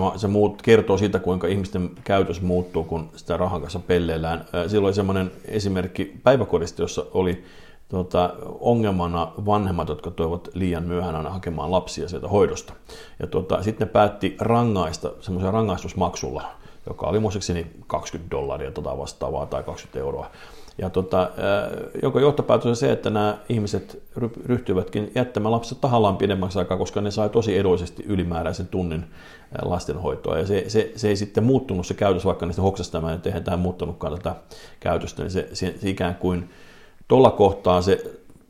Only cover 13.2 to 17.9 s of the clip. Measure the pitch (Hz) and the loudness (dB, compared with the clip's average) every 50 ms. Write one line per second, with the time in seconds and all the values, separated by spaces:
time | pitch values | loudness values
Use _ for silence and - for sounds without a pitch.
13.2 | - - - 92 90 - 95 80 95 107 107 - 107 98 - 104 104 101 - - | -6 -4 -2 -2 0 0 0 0 0 -2 -2 -2 0 2 4 6 6 4 4 0
14.2 | - 92 98 - 104 110 117 117 120 117 104 95 85 82 82 - - - - - | -2 -2 -2 0 0 2 2 4 4 2 2 2 0 -2 -4 -6 -8 -8 -8 -10
15.2 | - - 92 90 95 95 101 113 110 98 90 90 - 92 - 95 90 87 - - | -8 -6 -4 -2 0 0 2 2 2 0 -2 -4 -6 -6 -2 0 0 0 -2 -4
16.2 | - 65 64 69 - - - - - - - - - - - - - 73 90 110 | -6 -6 -6 -6 -8 -10 -12 -16 -18 -20 -20 -14 -12 -12 -8 -6 -2 0 0 2
17.2 | 110 104 92 101 95 - 87 85 82 80 - - - - | 0 0 -2 -2 -4 -2 -4 -4 -4 -8 -12 -16 -8 -6